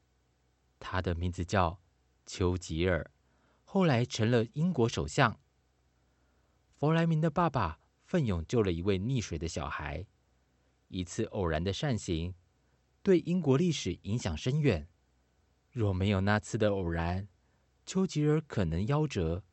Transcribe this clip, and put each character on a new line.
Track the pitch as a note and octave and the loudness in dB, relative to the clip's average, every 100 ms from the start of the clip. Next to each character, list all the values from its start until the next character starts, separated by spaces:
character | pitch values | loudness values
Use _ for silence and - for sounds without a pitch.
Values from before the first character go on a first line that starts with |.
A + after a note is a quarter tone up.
| _ _ _ _ _ _ _ - | _ _ _ _ _ _ _ -18
他 | - F#2 | -6 -2
的 | F2+ | -2
名 | E2+ F2+ | -2 -4
字 | F2 E2+ | -4 -2
叫 | G2+ E2+ F2 _ _ _ _ - | 2 2 0 _ _ _ _ -10
丘 | - F2+ F2+ | 0 0 0
吉 | - D#2+ F#2 | -4 0 2
尔， | E2 - _ _ _ _ _ | 0 -2 _ _ _ _ _
后 | _ G3 F3 | _ 0 2
来 | A#2 | 2
成 | A#2+ - A2 | 0 0 2
了 | B2 A2 | 2 0
英 | C#3+ F3 | -2 -2
国 | D#3 A#2 | 2 0
首 | - D2+ | 0 -2
相。 | - A#2+ - _ _ _ _ _ _ _ _ _ _ _ _ _ | 2 2 0 _ _ _ _ _ _ _ _ _ _ _ _ _
弗 | - D3 | -2 2
莱 | E3 E3 | 2 2
明 | D#3 | 2
的 | E3 | 0
爸 | F3 E3+ | 2 0
爸 | C#3 E2+ - _ _ | 2 -2 -4 _ _
奋 | _ F#3 B2 | _ 0 2
勇 | F2 E2 | 0 0
救 | B2 | 2
了 | G2 | 2
一 | E2+ | 0
位 | F#2+ F#2+ | 0 0
溺 | G#2+ C3+ | 0 -2
水 | - D#2+ | -2 -4
的 | E2 | -4
小 | - C#2 | -4 -6
孩， | - D2 D2+ G2 _ _ _ _ _ _ _ - | -6 -8 -8 -12 _ _ _ _ _ _ _ -10
一 | F#2+ | -8
次 | F2+ - A2 | -6 -4 -4
偶 | G#2+ F2 | -2 0
然 | D#2+ | 0
的 | F#2 | -2
善 | G2 D3+ A2 | -2 -2 -4
行， | - D#2+ E2+ - _ _ _ _ _ _ | -2 -4 -4 -8 _ _ _ _ _ _
对 | - F3+ | 2 2
英 | D#3+ F#3 | 2 0
国 | D3 C3 | 4 4
历 | F3+ | 4
史 | C#3+ F#2+ E2+ | 0 -4 -6
影 | F#2+ A#2 | -4 -4
响 | G2+ D#2 | -2 -4
深 | C3 D3+ | -2 0
远。 | C#3+ E2+ D2+ _ _ _ _ _ _ _ _ | 2 0 -2 _ _ _ _ _ _ _ _
若 | B2 G#2 | -2 0
没 | F#2 G2 | 0 2
有 | G2 | 2
那 | G2 G#2+ | 2 0
次 | - A2+ | 0 0
的 | G#2+ | 2
偶 | G2 F2 | 0 -2
然， | E2+ E2+ F2+ G2+ _ _ _ _ _ - | -2 -2 -2 -6 _ _ _ _ _ -6
丘 | F#3 F#3+ | -2 -2
吉 | D3+ D3+ | 0 2
尔 | D3+ | 0
可 | D#3 - E2+ | 0 -2 0
能 | E2 A2 | 0 0
夭 | D3 D#3 | 0 0
折， | G2+ D#2+ F2 - | 0 -2 -2 -8